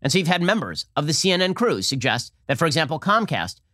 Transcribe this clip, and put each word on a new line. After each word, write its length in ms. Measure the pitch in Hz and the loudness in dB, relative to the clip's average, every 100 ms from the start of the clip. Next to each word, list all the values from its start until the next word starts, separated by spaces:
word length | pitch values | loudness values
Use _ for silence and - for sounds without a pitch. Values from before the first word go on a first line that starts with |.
And 100 | 143 | 0
so 60 | 160 | 0
you've 100 | 170 | 2
had 140 | 180 | 2
members 440 | 170 220 107 85 - | 2 0 -2 -8 -6
of 120 | - 147 | -4 -2
the 60 | |
C 180 | 160 190 | 0 2
N 120 | 180 | 2
N 120 | 185 | 0
crew 260 | 185 233 117 | 0 0 0
suggest 520 | 98 135 127 117 - _ - | -2 -2 0 -2 -4 _ -4
that, 100 | 131 | 0
for 80 | 165 | 2
example, 340 | 160 147 156 | 2 -2 -2
Comcast 600 | 190 214 208 117 85 - _ | 0 0 2 -4 -4 -8 _